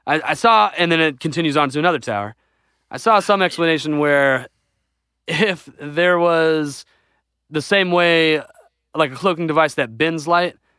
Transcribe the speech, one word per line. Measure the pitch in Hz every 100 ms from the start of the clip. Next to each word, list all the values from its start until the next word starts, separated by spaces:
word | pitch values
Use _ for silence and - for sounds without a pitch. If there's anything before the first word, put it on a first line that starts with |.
| -
I, | 151 147
I |
saw, | 147 233 220 208 -
and | 170
then | 165
it | 160 131
continues | 160 151 165 147
on | 143
to | 143
another | 175 151
tower. | 117 104 104 - _ _ _ _ _
I | 127
saw | 226 214
some | - 196
explanation | 175 - 165 156 151 147
where | 147 143 139 131 110 _ _ _ _ _ _ _ -
if | 156 208 175 - -
there | 147 151 180 175
was | 170 165 160 156 147 135 - _ _ _ _ _ _
the | 151
same | - 196 180
way, | 175 170 165 160 151 - _ _ _ _ 156
like, | 147
a | 127
cloaking | 190 165 165
device | 151 156 -
that | 120 113
bends | 160 165 147
light, | 175 180 - _